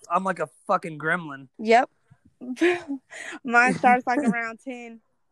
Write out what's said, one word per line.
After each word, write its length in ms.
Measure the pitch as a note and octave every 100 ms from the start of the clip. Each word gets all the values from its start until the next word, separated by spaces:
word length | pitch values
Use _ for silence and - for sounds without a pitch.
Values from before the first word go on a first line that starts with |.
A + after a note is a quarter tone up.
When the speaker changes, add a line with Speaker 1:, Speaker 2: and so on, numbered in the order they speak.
| -
Speaker 1:
I'm 140 | F3
like 140 | F#3+ F3
a 100 | D#3 _ -
fucking 320 | F#3+ F3 D#3
gremlin. 500 | D#3 F3 D#3+ C#3 C3+ -
Speaker 2:
Yep. 320 | A3 A3+ C#4 _ _ _ _ _
<laughs> 200 | B3 B3+ E4 F4 E4+ C#4 - - - D#4+
Mine 300 | B3+ A#3 B3
starts, 320 | E3+ B3+ B3 B3+
like, 120 | B3
Speaker 1:
<laughs> 60 |
Speaker 2:
around 360 | C4 A#3 A3+ A3+
ten, 360 | - B3 A#3 A3+ _ _ _